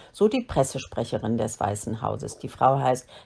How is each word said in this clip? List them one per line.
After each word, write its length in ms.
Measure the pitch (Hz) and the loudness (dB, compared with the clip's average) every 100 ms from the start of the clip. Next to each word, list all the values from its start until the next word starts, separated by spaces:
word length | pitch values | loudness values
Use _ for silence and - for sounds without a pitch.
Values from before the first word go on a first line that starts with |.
| - | -10
So 160 | - 214 | 2 2
die 140 | 254 | 2
Pressesprecherin 920 | 233 - 135 135 - - 120 107 107 117 | 0 0 2 0 -6 -6 -4 -2 0 0
des 220 | 113 - | -2 -2
Weißen 440 | 107 101 - 113 | -4 -2 -6 -4
Hauses. 360 | 107 104 - - | -4 -4 -8 -10
Die 100 | - | -10
Frau 300 | - 127 139 | 2 4 4
heißt 300 | 131 127 - - | 2 0 -2 -20